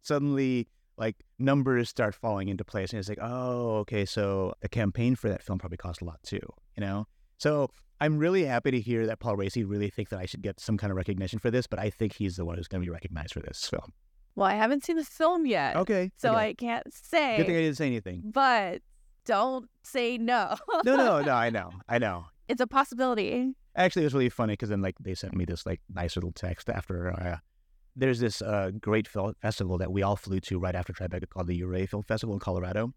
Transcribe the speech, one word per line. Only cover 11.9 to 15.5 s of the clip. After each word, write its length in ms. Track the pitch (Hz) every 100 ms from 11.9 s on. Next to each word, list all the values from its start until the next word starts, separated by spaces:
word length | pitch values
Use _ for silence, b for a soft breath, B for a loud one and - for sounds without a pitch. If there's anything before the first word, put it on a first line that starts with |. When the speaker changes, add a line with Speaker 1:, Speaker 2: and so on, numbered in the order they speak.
| - 110
Speaker 1:
he's 240 | - 101 90
the 80 | 85
one 120 | 87
who's 100 | 87
gonna 140 | 95
be 60 | 90
recognized 440 | 73 - 78 78
for 80 | -
this 280 | 76 - -
film. 220 | - - - _ _ _ -
Speaker 2:
Well, 120 | 196
I 80 | 208
haven't 280 | 220 285 -
seen 100 | 330
the 80 |
film 420 | 302 - 320 349
yet, 300 | 294